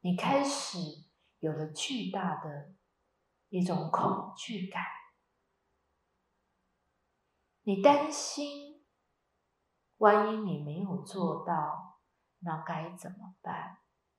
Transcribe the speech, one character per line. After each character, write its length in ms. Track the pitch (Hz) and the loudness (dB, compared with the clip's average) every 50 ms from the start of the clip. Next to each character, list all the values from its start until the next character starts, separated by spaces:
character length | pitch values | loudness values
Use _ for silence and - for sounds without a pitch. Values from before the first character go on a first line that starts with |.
你 140 | _ 180 180 | _ 0 0
开 280 | 180 - 277 277 277 285 | 2 2 4 4 4 4
始 340 | 277 - - - - - 175 160 151 151 - - _ _ _ _ _ _ _ | 2 -2 -4 -6 -6 -6 -6 -8 -8 -8 -14 -20 _ _ _ _ _ _ _
有 120 | - 156 | -2 -2
了 160 | 151 151 156 156 | -2 -2 -4 -6
巨 440 | 156 - - - 277 240 196 185 | -6 -6 -4 -4 -2 -2 -4 -2
大 240 | 196 202 185 175 156 151 | -4 -2 -2 -2 -2 -2
的 320 | - 156 147 143 147 - - _ _ _ _ _ _ _ _ _ _ _ _ _ _ _ | -6 -8 -8 -10 -12 -14 -18 _ _ _ _ _ _ _ _ _ _ _ _ _ _ _
一 120 | - 185 | 0 2
种 280 | 180 180 170 156 156 156 | 2 2 2 0 0 0
恐 420 | - - - - - - - - - - | 0 2 2 2 2 0 -4 -8 -10 -12
惧 300 | - - 226 196 180 - | -8 -8 -6 -6 -6 -4
感， 160 | - - - - - - - - _ _ _ _ _ _ _ _ _ _ _ _ _ _ _ _ _ _ _ _ _ _ _ _ _ _ _ _ _ _ _ _ _ _ _ _ _ _ _ _ _ _ _ _ _ _ _ _ _ _ _ | -6 -6 -6 -6 -10 -12 -16 -20 _ _ _ _ _ _ _ _ _ _ _ _ _ _ _ _ _ _ _ _ _ _ _ _ _ _ _ _ _ _ _ _ _ _ _ _ _ _ _ _ _ _ _ _ _ _ _ _ _ _ _
你 180 | 208 196 196 | 0 0 8
担 300 | 190 285 285 285 294 311 | 8 8 8 8 4 0
心 760 | 302 - - - - 285 294 285 285 285 285 285 302 - _ _ _ _ _ _ _ _ _ _ _ _ _ _ _ _ _ _ _ _ _ _ _ _ | -4 -6 -6 -6 -6 -6 -6 -6 -6 -10 -14 -16 -20 -20 _ _ _ _ _ _ _ _ _ _ _ _ _ _ _ _ _ _ _ _ _ _ _ _
万 340 | 214 208 208 214 214 214 | 8 8 10 8 6 4
一 60 | 220 214 | 0 -2
你 220 | 214 196 156 147 | -2 -2 -2 -2
没 200 | 147 147 151 170 | -4 -6 -4 -4
有 220 | 196 196 180 - - | -4 -4 -4 -6 -6
做 400 | - - 196 175 165 156 - - | -8 -4 -2 0 0 0 -2 -2
到， 540 | 175 170 156 151 151 151 151 - - - _ _ _ _ _ _ _ _ _ | -2 -2 0 0 -2 -4 -6 -10 -14 -20 _ _ _ _ _ _ _ _ _
那 180 | - 170 160 156 160 | -6 -6 -6 -6 -6
该 320 | - 170 156 160 170 180 | -6 -6 -6 -6 -8 -12
怎 160 | 180 - 185 | -12 -14 -14
么 240 | 185 202 - 185 - _ | -14 -14 -18 -20 -20 _
办？ 380 | _ 175 165 - - - 185 - _ _ _ _ _ _ _ | _ -10 -8 -8 -8 -12 -14 -18 _ _ _ _ _ _ _